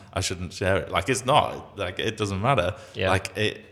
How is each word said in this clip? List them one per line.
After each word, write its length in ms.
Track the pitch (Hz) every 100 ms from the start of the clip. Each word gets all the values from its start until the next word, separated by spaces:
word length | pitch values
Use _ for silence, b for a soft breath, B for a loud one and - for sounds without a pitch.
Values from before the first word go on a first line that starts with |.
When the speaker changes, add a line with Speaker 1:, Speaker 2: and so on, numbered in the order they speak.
| B
Speaker 1:
I 80 | -
shouldn't 320 | 92 90 90
share 240 | - 92 95
it. 140 | -
Like, 180 | 90 85
it's 160 | 127 123
not. 520 | 143 80 67 - -
Like, 220 | 92 92
it 160 | 92 110
doesn't 240 | 101 95
matter. 340 | 113 135 87 - B
Speaker 2:
Yeah. 160 | - 95
Speaker 1:
Like, 260 | 92 - -
it, 280 | 107 - -